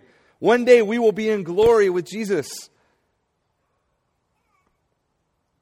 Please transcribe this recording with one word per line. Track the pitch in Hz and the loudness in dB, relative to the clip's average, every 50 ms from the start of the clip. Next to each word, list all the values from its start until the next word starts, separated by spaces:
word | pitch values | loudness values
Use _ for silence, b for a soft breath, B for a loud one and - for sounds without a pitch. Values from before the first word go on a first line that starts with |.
| - b b b b b b | -14 b b b b b b
One | b - 185 233 247 240 | b 0 0 0 2 4
day | 247 247 240 214 | 4 4 4 4
we | 196 226 240 | 2 -2 0
will | 233 220 | 0 0
be | 190 180 220 220 | 0 0 -2 -4
in | 214 202 | -4 -4
glory | 180 160 175 190 220 233 233 220 202 190 | -6 -4 -2 2 2 4 4 2 2 0
with | 175 180 175 | -2 -4 -6
Jesus. | - 185 214 226 196 202 160 135 - - - - - _ _ _ _ _ _ _ _ _ _ _ _ _ _ _ _ _ _ _ _ _ _ _ _ _ _ _ _ _ _ _ _ _ _ _ _ 1077 1077 _ _ _ _ _ _ _ _ _ _ _ _ _ _ _ _ _ _ _ _ | -8 -10 -8 -6 -4 -4 -4 -6 -8 -12 -18 -20 -20 _ _ _ _ _ _ _ _ _ _ _ _ _ _ _ _ _ _ _ _ _ _ _ _ _ _ _ _ _ _ _ _ _ _ _ _ _ _ _ _ _ _ _ _ _ _ _ _ _ _ _ _ _ _ _ _ _ _